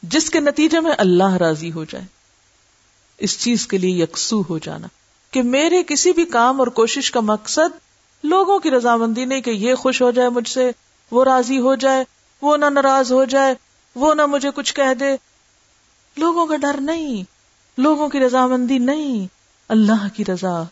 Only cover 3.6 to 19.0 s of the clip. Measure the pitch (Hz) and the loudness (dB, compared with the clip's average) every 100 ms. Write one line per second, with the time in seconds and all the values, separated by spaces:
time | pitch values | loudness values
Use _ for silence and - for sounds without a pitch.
3.6 | - 190 185 180 165 - - 220 175 165 | -2 -2 -2 0 -2 -4 -4 -4 -4 -6
4.6 | 160 156 180 _ _ _ _ 262 240 262 | -8 -14 -16 _ _ _ _ -2 0 2
5.6 | 320 359 349 294 349 330 339 247 233 269 | 2 2 0 0 2 2 0 2 2 2
6.6 | 247 247 226 285 262 247 214 214 214 - | 0 2 0 0 -4 -2 0 -2 -2 0
7.6 | 330 339 _ _ _ _ 294 359 381 392 | 0 -2 _ _ _ _ 0 0 2 2
8.6 | 320 262 240 233 226 226 254 269 240 220 | 2 0 2 2 0 -2 -4 -4 -4 -2
9.6 | 220 254 262 254 247 240 247 247 226 262 | 0 0 0 2 2 2 0 0 -4 -2
10.6 | 254 240 _ _ _ 233 262 262 240 269 | -2 -2 _ _ _ 2 4 4 2 0
11.6 | 247 269 262 262 254 _ _ _ 285 294 | 2 2 2 0 -2 _ _ _ 0 2
12.6 | 294 277 269 269 254 254 262 269 269 262 | 2 2 2 2 2 2 2 2 2 0
13.6 | _ _ _ - 294 302 294 285 277 277 | _ _ _ -2 0 2 2 0 -4 -6
14.6 | 277 - 269 254 277 269 _ _ _ _ | -8 -2 0 0 -2 -4 _ _ _ _
15.6 | _ _ _ _ _ - 320 339 320 302 | _ _ _ _ _ -4 -2 0 -2 -2
16.6 | 285 285 277 330 311 220 180 _ _ _ | -2 -4 -4 -6 -6 -8 -10 _ _ _
17.6 | _ - 277 302 294 285 262 254 254 254 | _ -2 0 2 -2 0 0 2 0 0
18.6 | 247 269 247 294 | 0 0 0 -2